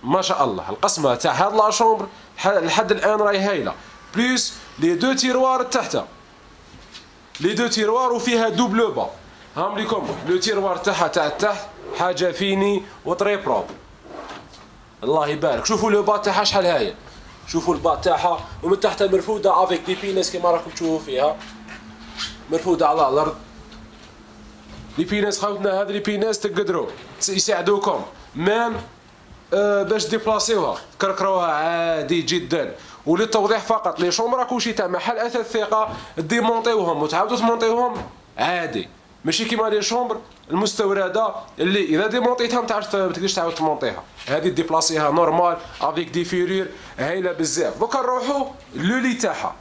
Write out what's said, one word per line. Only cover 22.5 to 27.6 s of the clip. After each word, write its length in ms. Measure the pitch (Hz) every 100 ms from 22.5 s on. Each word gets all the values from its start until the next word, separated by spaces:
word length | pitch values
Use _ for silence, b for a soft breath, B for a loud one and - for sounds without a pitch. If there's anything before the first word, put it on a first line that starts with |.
مرفودة 380 | 160 170 170 160
على 200 | 156 143
الأرض. 260 | 139 156 - - - - - - - - - - - - - - - - -
لي 60 |
pines 400 | 180 208 208 190
خوتنا 380 | 208 202 196 190
هذه 60 | 202
لي 100 | 202
بينيس 420 | 202 208 220 214
تقدروا 460 | 208 170 196 175 120 - - -
تس-، 80 | -
يساعدوكم 720 | 190 190 196